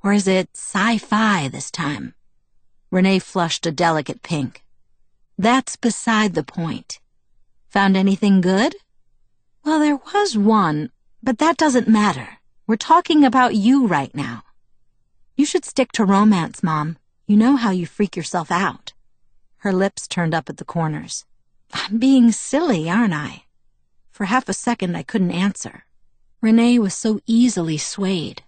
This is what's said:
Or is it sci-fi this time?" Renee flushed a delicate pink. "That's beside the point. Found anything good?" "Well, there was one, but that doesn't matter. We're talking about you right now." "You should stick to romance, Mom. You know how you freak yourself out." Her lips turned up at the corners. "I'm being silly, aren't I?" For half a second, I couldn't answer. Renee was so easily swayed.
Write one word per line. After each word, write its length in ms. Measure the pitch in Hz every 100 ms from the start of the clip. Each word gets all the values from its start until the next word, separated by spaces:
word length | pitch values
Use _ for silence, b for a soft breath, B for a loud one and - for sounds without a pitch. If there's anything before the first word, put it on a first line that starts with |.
Or 120 | 196
is 140 | 208 190
it 220 | 185 175
sci-fi 920 | - - 196 214 226 - 214 220 190 135
this 240 | 139 -
time?" 440 | - 151 120 - _ _ _ _ _ _ _ _
Renee 280 | 185 190 190
flushed 460 | - 190 165 - 170
a 60 |
delicate 520 | 147 170 156 143 135
pink. 400 | - 160 127 - _ _ _ _ _ _ _ -
"That's 380 | 208 262 - -
beside 580 | 240 - - 214 214
the 100 | 165
point. 560 | - - 165 - - - _ _ _ _ _ _ _
Found 260 | 202 196 190
anything 460 | 190 196 202 190
good?" 340 | 175 190 277 - _ _ _ _ _ _ _ _
"Well, 160 | 302 311
there 180 | 302 285
was 380 | - 403 403 220
one, 560 | 202 214 175 151 156 _ _ _
but 160 | 240 233
that 200 | 311 339
doesn't 300 | 311 247 220
matter. 520 | 220 208 131 117 - _ _ -
We're 120 | 226 -
talking 300 | 330 - 302
about 320 | 269 262 247 214
you 320 | 208 277 233
right 260 | 151 139
now." 300 | 143 127 117 _ _ _ _ _ _ _ _ _ -
"You 100 | 294
should 200 | 349 -
stick 260 | - 247
to 120 | - 196
romance, 560 | 196 214 196 156 -
Mom. 360 | 170 156 156 165 _ _ -
You 120 | 208
know 180 | 233 277
how 160 | 226
you 140 | 185 165
freak 300 | - 208 -
yourself 360 | 160 180 160
out." 420 | 175 185 - - _ _ _ _ _ _ _
Her 160 | 202
lips 340 | 185 196 - -
turned 260 | - 170
up 160 | 160 -
at 80 | 147
the 80 | -
corners. 600 | 170 160 151 - - _ _ _ _ _
"I'm 240 | - - 220
being 340 | 262 269 233
silly, 580 | 208 - 277 339 185 160
aren't 240 | 196 226
I?" 320 | 156 147 - _ _ _ _ _ _ _
For 160 | _ 190
half 240 | 254 254
a 40 |
second, 420 | 190 - 233 180 170
I 80 |
couldn't 280 | - 214 180 175 196
answer. 380 | - - - _ _ _ _ _ _
Renee 380 | 220 226 233 240
was 140 | 202
so 260 | - 220 214 -
easily 520 | 226 247 190 165 151
swayed. 680 | - - 190 185 139 -